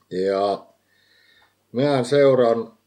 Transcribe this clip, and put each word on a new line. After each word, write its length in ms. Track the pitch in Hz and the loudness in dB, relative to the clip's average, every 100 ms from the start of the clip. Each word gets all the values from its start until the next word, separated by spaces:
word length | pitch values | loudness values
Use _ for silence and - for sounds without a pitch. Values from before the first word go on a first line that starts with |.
| - | -12
Ja 540 | 90 98 98 101 95 - _ _ _ _ _ _ _ _ _ _ | -6 -4 -2 -2 -4 -10 _ _ _ _ _ _ _ _ _ _
mehän 340 | 113 143 139 123 | -4 -2 -2 0
seuraan 680 | 143 139 127 117 117 113 _ | 2 4 4 2 0 -4 _